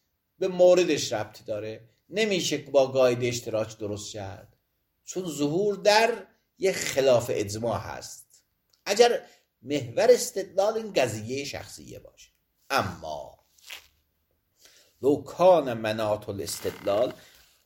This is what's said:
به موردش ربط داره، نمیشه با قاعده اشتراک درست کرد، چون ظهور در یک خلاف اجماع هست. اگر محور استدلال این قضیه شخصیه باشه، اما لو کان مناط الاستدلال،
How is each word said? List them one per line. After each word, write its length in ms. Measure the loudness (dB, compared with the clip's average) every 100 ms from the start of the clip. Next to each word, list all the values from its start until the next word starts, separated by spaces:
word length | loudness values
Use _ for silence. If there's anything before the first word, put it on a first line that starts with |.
| _ _ _ _
به 100 | -4
موردش 640 | 6 6 6 4 0 -2
ربط 320 | -6 -6 -12
داره، 440 | -10 -8 -8 -12 -18 _ _
نمیشه 500 | -4 -2 -2 -2 -4
با 280 | 0 2 2
قاعده 420 | 4 2 2 -2
اشتراک 500 | -4 -4 -4 -6 -8
درست 340 | -8 -8 -10
کرد، 440 | -14 -14 -16 -20 _ _ _ _ _
چون 240 | -12 -10 -8
ظهور 480 | -4 -2 0 -2 0
در 500 | 4 6 4 0 -12 _ _ _
یک 160 | -2
خلاف 560 | -2 -2 2 4 4 2
اجماع 440 | -4 -4 -4 -4 -4
هست. 640 | -6 -12 -14 -18 -20 _ _ _ _ _ -2
اگر 360 | 4 4 4 -6 _ _ _
محور 480 | -6 -6 -4 2 4
استدلال 640 | 4 2 -8 -6 -2 -2 -2
این 160 | -4
قضیه 520 | -2 0 -2 -8 -8
شخصیه 540 | -8 -12 -14 -18 -18 -20
باشه، 320 | -20 _ -20 _ _ _ -4
اما 680 | -2 -2 -6 -10 -12 -12 -20 _ _ -20 -20 -20 _ _ _ _ _ _ _ _ _ _ _
لو 200 | 0 0
کان 500 | -2 2 6 6 4
مناط 560 | -2 -4 -2 -2 -2 -4
الاستدلال، 840 | -10 -8 -8 -8 -6 -2 0 0 -4 -20 _ _ _